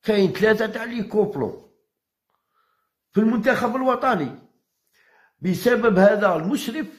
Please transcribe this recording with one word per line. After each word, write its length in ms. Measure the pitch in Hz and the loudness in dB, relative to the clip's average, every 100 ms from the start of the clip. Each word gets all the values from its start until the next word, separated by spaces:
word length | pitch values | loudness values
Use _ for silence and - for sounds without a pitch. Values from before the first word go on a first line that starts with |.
كاين 280 | - 208 185 | 0 2 2
ثلاثة 340 | - 214 220 220 | 2 2 2 -2
تاع 180 | 226 | -6
لي 200 | 233 240 | -8 -8
كوبلو 720 | 196 214 202 - 104 - _ _ _ _ _ _ _ _ _ _ _ _ _ _ _ | -2 -2 -2 -2 -6 -8 _ _ _ _ _ _ _ _ _ _ _ _ _ _ _
في 80 | 196 | 0
المنتخب 560 | 220 233 262 240 233 254 | 0 0 0 0 -2 -2
الوطني 640 | 262 247 262 208 135 - _ _ _ _ _ _ _ _ _ _ | -2 0 -2 -2 -4 -10 _ _ _ _ _ _ _ _ _ _
بسبب 560 | 139 143 247 240 226 185 | -4 0 0 2 2 6
هذا 380 | 202 214 202 165 | 4 4 0 0
المشرف 520 | 165 285 - 302 208 | -2 -2 -4 -8 -10